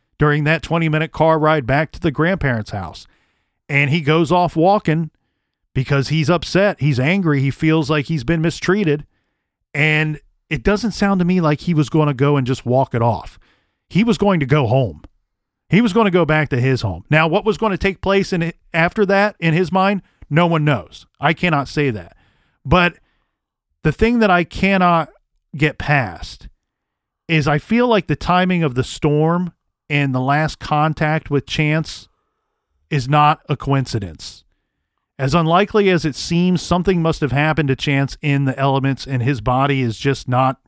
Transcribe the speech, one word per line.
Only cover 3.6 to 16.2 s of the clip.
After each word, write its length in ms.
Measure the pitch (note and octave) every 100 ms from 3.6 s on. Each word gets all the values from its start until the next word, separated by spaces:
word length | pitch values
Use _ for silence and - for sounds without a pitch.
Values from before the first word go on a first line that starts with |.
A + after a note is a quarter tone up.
| -
And 240 | C#3+ C#3+
he 100 | E3+
goes 300 | C#3 D#3+ D3+
off 240 | F3+ F3 D#3+
walking 560 | F3 G#3 - D#3 D#3+ - _ _ _ _ _ C3
because 320 | B2+ C#3+ B2+
he's 220 | D#3+ C#3+
upset. 500 | F3 - F3+ G3+ -
He's 200 | C#3+ B2
angry. 420 | C3+ G3 E3 C#3+
He 100 | C3+
feels 380 | - D#3+ D#3+ C#3+
like 160 | D#3 C3+
he's 180 | E3
been 180 | A#2+ E3
mistreated. 640 | E3 - - G3+ E3+ D3 - _ _ _ _ _ _ C#3+
And 440 | D#3 D#3 D#3 D3+ _ _ -
it 140 | D3+
doesn't 300 | G3 G3+ A3
sound 260 | - G3+ G3
to 60 | F3
me 140 | F#3
like 200 | D#3 D3
he 160 | - D#3
was 140 | C#3
gonna 260 | D#3+ D3 B2+
go 200 | C#3+ C#3+
and 120 | B2+
just 180 | C3 A#2
walk 300 | B2+ C3+ A#2+
it 60 |
off. 340 | A#2 G2 - - _ _ _ _ _
He 140 | F3
was 140 | A#3 D#3+
going 220 | G3+ F3+
to 80 | C3
go 180 | D3+ A2+
home. 380 | C3+ A2+ D2+ - _ _ _ _ _ -
He 120 | F#3
was 100 | A#3+
gonna 180 | G#3 G#3
go 160 | F3+